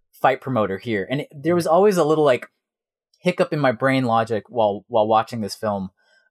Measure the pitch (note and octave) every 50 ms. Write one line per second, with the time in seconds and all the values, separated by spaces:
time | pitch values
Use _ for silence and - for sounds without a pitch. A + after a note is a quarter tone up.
0 | _ _ _ _ - C#3 C3 - - C3+ C3 A2+ G#2 F#2+ F#2+ F#2+ - B2 A2+ G2+
1 | F#2 - C3 D3 C3+ - - C#3+ C#3 E3 F3 F3 E3 D#3+ D#3 F3+ G3 G#3+ G3 F3
2 | D3+ D3 D#3 D#3 D3+ C#3+ B2 A#2 - - _ _ _ _ _ _ _ _ _ _
3 | _ _ _ _ _ F3+ F3+ - F3+ - - D3+ C#3+ C3 A#2+ A2 C3 C3+ C3 C3
4 | C3 A#2+ A2+ A2+ A2+ A2 A#2 G#2 - _ - A#2+ A2 G#2 G2 G#2 F#2+ _ A#2+ A2+
5 | G#2+ G#2+ A2 A2 A2+ - - A#2 G#2+ G2 - - - G#2+ G2+ G2 F#2+ F#2 _ _
6 | _ _ _ _ _ _